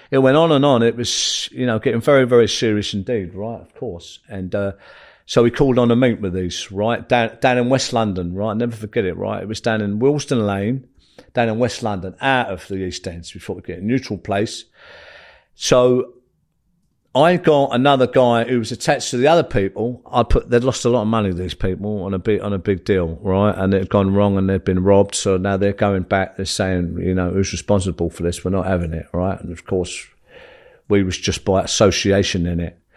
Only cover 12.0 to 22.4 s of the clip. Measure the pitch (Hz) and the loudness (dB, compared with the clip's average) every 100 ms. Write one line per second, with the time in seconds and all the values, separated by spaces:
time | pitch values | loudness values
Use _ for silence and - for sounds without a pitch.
12 | 92 - 135 127 104 90 - 95 92 - | -8 -4 0 0 -2 -6 -8 -6 -6 -8
13 | 95 85 - 90 - 92 - 87 104 131 | -10 -12 -14 -14 -12 -10 -10 -8 -2 -2
14 | - 98 - 98 117 - - _ - - | -2 -8 -4 -2 -2 -6 -18 _ -20 -20
15 | - - - _ _ - - 127 123 123 | -20 -20 -20 _ _ -8 2 4 6 2
16 | - - _ _ _ _ _ _ _ _ | -2 -10 _ _ _ _ _ _ _ _
17 | _ 131 165 175 170 147 135 120 139 135 | _ 2 4 4 4 4 4 2 4 4
18 | 123 135 123 117 117 123 110 117 - 139 | 4 4 4 2 0 -2 -2 -4 -2 -2
19 | - 123 139 170 - 107 98 - 117 123 | -2 0 4 4 2 0 -2 -2 -6 -6
20 | - 123 113 120 120 120 131 - 123 120 | -4 -2 2 2 4 2 2 0 0 0
21 | 107 113 101 87 90 - 95 90 101 104 | 2 0 0 -2 -6 -4 -4 -4 -6 -6
22 | 95 95 110 101 | -4 -4 0 0